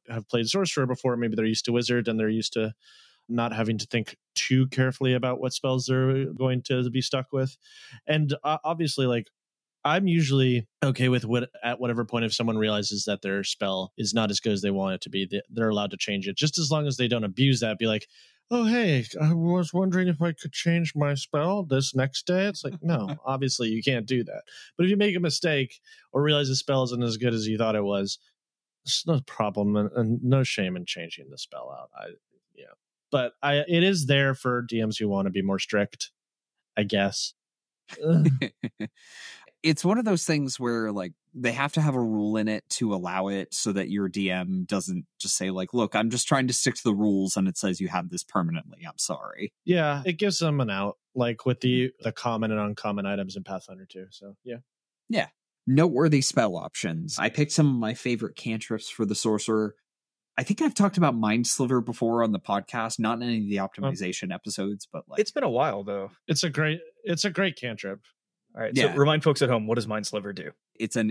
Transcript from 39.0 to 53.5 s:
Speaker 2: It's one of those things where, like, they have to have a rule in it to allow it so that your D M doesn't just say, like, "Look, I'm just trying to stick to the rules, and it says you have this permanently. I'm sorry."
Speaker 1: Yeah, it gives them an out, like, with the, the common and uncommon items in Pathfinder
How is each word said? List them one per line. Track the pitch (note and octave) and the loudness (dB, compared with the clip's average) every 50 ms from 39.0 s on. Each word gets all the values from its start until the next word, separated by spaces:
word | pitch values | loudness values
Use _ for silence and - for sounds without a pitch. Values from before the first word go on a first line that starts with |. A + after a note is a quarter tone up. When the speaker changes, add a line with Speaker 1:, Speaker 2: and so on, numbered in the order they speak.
| - - - - - - - - - - _ - | -20 -20 -20 -18 -18 -18 -18 -20 -20 -20 _ -2
Speaker 2:
It's | - D#3+ D3+ - - | 2 2 2 4 4
one | F3 G#3+ | 2 2
of | A#3+ A3+ | 2 2
those | A3 F#3 D#3+ - | 2 0 0 2
things | - D#3 D3 C#3+ C3 - - | 0 0 0 0 -2 -4 -2
where, | B2 A#2+ A#2 A2+ A2+ G#2+ | -2 -2 0 0 -2 -2
like, | G2+ G2+ F2+ F2+ - _ _ _ - | -2 -4 -6 -8 -10 _ _ _ -10
they | B2+ A#2+ A#2 A#2+ | -2 -2 -2 0
have | C3+ C#3 D3 - | 0 -2 0 2
to | E3 | 2
have | D3+ D3 C3 | 2 2 2
a | B2+ | 2
rule | A#2+ A2 A2 G#2 G#2 G#2+ G#2+ | 0 0 0 0 0 0 0
in | A2 G#2+ G#2+ | 0 0 0
it | G#2+ G2 _ - | -2 -4 _ -6
to | - - A#2+ G#2+ G2+ | -4 -2 0 0 0
allow | F#2 F2+ F2 F2+ F#2+ F#2+ G2 | -2 -4 -4 -2 -2 -2 -2
it | G2 G2 F2+ - - | -2 -4 -6 -6 -6
so | - - A2 | -4 -2 -2
that | F#2+ G2 F#2 D2 | 0 -2 -2 -2
your | G2 G2+ G2 F#2 | -2 -2 -2 -2
D | F2 G2+ F#2+ F#2 | -2 0 0 0
M | F#2 F#2 F2+ F#2 F#2+ F#2 F2+ | 0 -2 -2 -2 -2 -4 -2
doesn't | - G#2 F#2+ - F#2+ F2+ F2 - _ _ - | -2 -2 -2 -2 -2 -6 -6 -6 _ _ -8
just | - F#2 - | -4 -4 -2
say, | - F#2 F#2+ | -2 -2 -2
like, | F#2 F#2 F#2 - - | -2 -4 -4 -2 0
"Look, | A#2+ A2 G2 - | 0 0 2 2
I'm | G#2+ A2+ A2+ | 0 0 0
just | B2 B2 - | 0 -2 2
trying | - D3 C3+ B2+ | 2 2 2 2
to | B2+ B2 | 0 0
stick | - - C3+ - | 0 0 0 -2
to | - - | 0 0
the | A#2 G#2 | 0 2
rules, | G2 G#2+ G#2 G2+ G2 F#2+ F#2 - | 4 4 4 4 2 2 0 0
and | G2+ F#2+ | 0 0
it | F#2+ E2+ | 0 0
says | - - F#2+ F2+ - | 0 -2 -2 -2 -2
you | F#2+ | -4
have | F2 G2 F2+ F2 E2+ | -4 -4 -4 -4 -4
this | F2 F2 - | -8 -8 -8
permanently. | - - G2+ F2 E2 E2 D#2+ - - - - E2+ | -4 -2 -2 -2 0 -2 -6 -8 -12 -20 -16 -16
I'm | D#2 - | -14 -8
sorry." | - - - C#2+ B1+ - G1+ G1+ - G2+ - _ _ - | -6 -6 -6 -6 -8 -8 -12 -10 -10 -10 -10 _ _ 0
Speaker 1:
Yeah, | E3+ F3+ E3+ D#3 D3 C#3+ C#3+ C3+ | 2 4 4 4 2 0 0 -2
it | F#3 E3+ D#3+ | -4 -2 0
gives | G#3 G3+ - - | 0 0 0 2
them | E3 D#3 D3 C3+ | 2 2 2 2
an | B2 G#2+ | 0 0
out, | G2 G2 G2+ G2+ - _ _ _ - | 0 -2 -2 -4 -6 _ _ _ -4
like, | B2+ A#2+ A#2+ A2+ - - | -2 -2 -2 -2 -2 -2
with | C3 B2 - | -2 -2 2
the, | B2+ B2+ B2+ B2 B2+ C3 - - | 2 2 2 2 2 0 -2 -4
the | - A2+ | -6 -6
common | - - - A#2+ A2+ A2 A2+ A2 | -6 -4 -4 -2 -2 0 0 0
and | A2 G#2+ | 0 0
uncommon | G#2 G#2 G#2 - - G#2+ G2+ G2+ G2 | -2 -2 -4 -4 -4 -4 -4 -2 -2
items | G2 G2+ G2+ F#2+ F#2+ F#2+ | -2 -4 -4 -4 -6 -8
in | G2+ F2+ | -12 -10
Pathfinder | - | -10